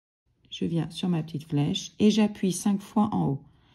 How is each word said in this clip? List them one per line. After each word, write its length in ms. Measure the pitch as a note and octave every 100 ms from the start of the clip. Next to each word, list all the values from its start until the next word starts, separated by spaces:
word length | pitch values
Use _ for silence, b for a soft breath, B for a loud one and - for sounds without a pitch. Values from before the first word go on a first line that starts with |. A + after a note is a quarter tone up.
| _ _ _ _ -
Je 140 | - F3+
viens 220 | E3 -
sur 200 | - F#3
ma 120 | E3
petite 240 | D#3+ C#3+ -
flèche 420 | C#3+ D3 F#3+ - -
et 140 | G#3+
j'appuie 400 | G#3+ G#3 G#3 F#3+
cinq 280 | E3 G#3 G3
fois 320 | - A3 G#3+
en 140 | F#3+ D3+
haut. 160 | C3+ b b b